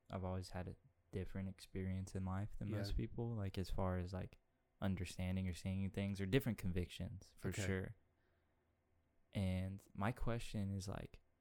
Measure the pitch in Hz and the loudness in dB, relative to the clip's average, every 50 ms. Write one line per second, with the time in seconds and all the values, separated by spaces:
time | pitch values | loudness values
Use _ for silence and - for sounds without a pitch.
0 | _ - - 98 92 92 92 92 92 - - 90 90 - - - - - _ _ | _ -6 -4 -2 0 0 0 -2 -2 -4 -4 -4 -4 -6 -8 -12 -14 -20 _ _
1 | _ _ - 98 92 - - 98 95 95 95 - - - - 95 95 95 92 95 | _ _ -4 -2 -2 -2 -2 -2 -2 -2 -4 -8 -10 -6 -4 -2 0 0 0 0
2 | 95 95 - 95 95 92 92 95 104 107 - - 110 101 104 104 101 101 - - | -2 -2 -2 -2 0 0 0 0 0 -2 -2 -2 -2 0 0 0 2 2 2 2
3 | 117 113 - - 117 117 117 110 98 95 - 98 90 - - - 98 92 92 90 | 2 0 0 -2 -2 0 0 0 0 0 0 0 0 2 2 4 4 4 4 2
4 | 90 87 95 92 90 - - - _ _ _ _ _ _ _ - - 98 95 85 | 0 0 -2 -2 -4 -4 -8 -14 _ _ _ _ _ _ _ 0 2 2 2 2
5 | 90 - - - 92 92 92 95 92 92 87 - - 95 95 95 98 95 - 98 | 0 -2 -2 -2 0 2 2 2 2 0 0 -2 0 0 0 2 0 0 0 0
6 | 98 98 101 92 98 95 101 135 - 127 104 - - 95 85 92 87 - - - | 0 0 0 0 2 4 4 4 4 4 0 0 0 0 2 2 0 -2 -2 -6
7 | 92 92 95 92 - - - - - 98 92 107 98 92 95 92 95 - - - | -6 -6 -6 -8 -12 -14 -12 -6 -4 -2 -2 0 2 2 2 2 0 -4 -8 -12
8 | - _ _ _ _ _ _ _ _ _ _ _ _ _ _ _ _ _ _ _ | -18 _ _ _ _ _ _ _ _ _ _ _ _ _ _ _ _ _ _ _
9 | _ _ _ _ - _ - 104 95 92 92 92 92 95 98 98 - - - - | _ _ _ _ -14 _ -2 0 2 2 2 2 0 -2 -4 -8 -12 -12 -6 -2
10 | 101 110 131 - - 123 117 117 - - - 110 98 98 98 95 92 95 - 50 | 0 0 0 2 2 0 0 0 -2 -4 -2 -2 0 0 0 -2 -2 -4 -6 -6
11 | 50 - - - - _ _ _ | -8 -10 -14 -18 -20 _ _ _